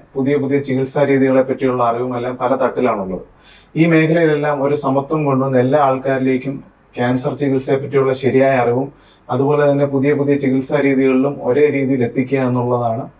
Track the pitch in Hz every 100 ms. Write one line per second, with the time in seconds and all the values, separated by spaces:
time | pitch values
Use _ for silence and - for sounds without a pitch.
0 | - 139 131 143 131 139 135 127 135 156
1 | 135 135 131 131 131 131 131 123 117 117
2 | 127 123 123 127 123 131 123 - 123 110
3 | 92 87 - _ - - _ 156 170 160
4 | 156 165 160 147 147 143 139 147 139 135
5 | 139 156 147 131 135 127 127 147 139 131
6 | 135 135 131 131 139 139 - _ _ -
7 | 123 127 139 127 143 135 131 135 127 139
8 | 135 131 127 131 135 131 120 120 139 -
9 | - _ - 123 139 147 143 143 143 135
10 | 139 143 139 139 131 131 131 143 139 135
11 | 135 131 135 143 - 147 147 143 131 135
12 | 117 - 127 135 127 123 120 120 117 113
13 | 135 -